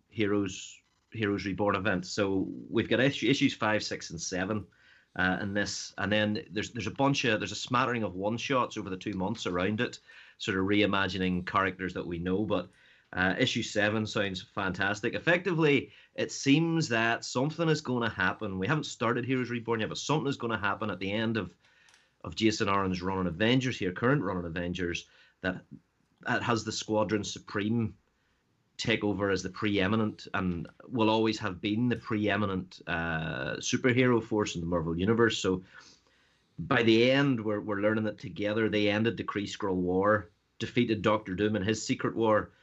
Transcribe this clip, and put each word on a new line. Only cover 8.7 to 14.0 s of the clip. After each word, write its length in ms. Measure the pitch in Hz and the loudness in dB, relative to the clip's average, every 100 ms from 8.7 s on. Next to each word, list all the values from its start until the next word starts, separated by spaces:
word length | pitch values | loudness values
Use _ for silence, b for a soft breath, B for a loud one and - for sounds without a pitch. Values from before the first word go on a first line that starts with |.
| 110 | -4
over 140 | 98 | -8
the 60 | 90 | -6
two 160 | 110 | -6
months 320 | 92 95 117 107 | -4 -4 -4 -2
around 340 | 90 98 107 | 0 0 0
it, 180 | 120 - B B B B | -2 -6 B B B B
sort 200 | - 95 | -4 0
of 60 | |
reimagining 840 | 95 104 101 98 98 92 92 90 90 | 2 4 4 2 0 0 0 0 0
characters 480 | 98 95 92 92 | 0 0 -2 -6
that 120 | 95 - | -6 -6
we 120 | 82 | -4
know. 260 | 92 98 | -2 0
But, 240 | 104 98 - b b b b | 0 -2 -4 b b b b
uh, 200 | 90 92 - | 0 0 2
issue 240 | 127 120 | 0 0
seven 440 | - 104 104 110 | -2 0 2 0